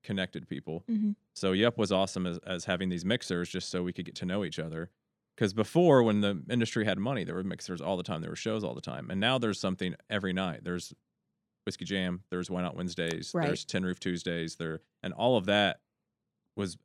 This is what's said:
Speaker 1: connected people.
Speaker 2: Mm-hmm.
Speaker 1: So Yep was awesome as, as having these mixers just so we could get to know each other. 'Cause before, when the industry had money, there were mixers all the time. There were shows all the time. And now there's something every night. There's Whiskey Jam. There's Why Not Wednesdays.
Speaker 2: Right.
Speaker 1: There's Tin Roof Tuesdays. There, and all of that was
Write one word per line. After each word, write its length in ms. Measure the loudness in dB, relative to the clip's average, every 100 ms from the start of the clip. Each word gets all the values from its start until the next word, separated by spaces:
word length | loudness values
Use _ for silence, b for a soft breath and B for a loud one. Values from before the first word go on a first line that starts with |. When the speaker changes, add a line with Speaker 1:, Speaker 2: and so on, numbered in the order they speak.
Speaker 1:
connected 420 | -6 -4 -4 -6 -8
people. 360 | -10 -6 -8 -4
Speaker 2:
Mm-hmm. 240 | 0 0 -2 _
Speaker 1:
So 180 | -2 2
Yep 260 | 4 4 4
was 120 | 2
awesome 360 | 4 2 0 -2
as, 120 | -4 -6
as 200 | -6 -2
having 220 | 0 0
these 140 | 0
mixers 440 | 0 0 0 -2 -2
just 200 | -4 -4
so 120 | -2
we 100 | -2
could 120 | -4
get 100 | -10 -8
to 100 | -4
know 180 | -2
each 140 | -2 -4
other. 320 | -6 -6 -10 _ _ _ _ 0
'Cause 180 | 0
before, 480 | 2 2 6 8 10
when 180 | 8 6
the 220 | 2 0 -2
industry 340 | 0 2 2
had 140 | 2 2
money, 260 | 0 -2
there 100 | -4
were 80 | -4
mixers 380 | -4 -6 -6 -6
all 160 | -2 -2
the 60 |
time. 180 | -2 -4
There 100 | -6
were 60 | -6
shows 260 | -4 -2
all 120 | -4
the 60 | -6
time. 280 | -8 -8 -6
And 80 | 0
now 200 | 2 2
there's 200 | 0 0
something 360 | -2 -2 -4 -6 -4
every 240 | -2 0
night. 280 | 0 -2 -4
There's 280 | -4 -6 -6 -16 _ _ _ _ _ _
Whiskey 220 | -8 -8 -4
Jam. 360 | -2 0 -2 -4
There's 200 | -6 -4
Why 100 | -2
Not 160 | -4 -4
Wednesdays. 560 | -6 -4 -4 -4 -4
Speaker 2:
Right. 120 | -2 0
Speaker 1:
There's 180 | -2
Tin 200 | -4 -2
Roof 140 | -2 -2
Tuesdays. 560 | -4 -2 -2 -4 -4 -6
There, 260 | -6 -6 -10 _
and 120 | -8
all 220 | 0 4 4
of 80 | 6
that 340 | 4 4 2 _ _ _ _ _ _ _ -6
was 200 | -6 -6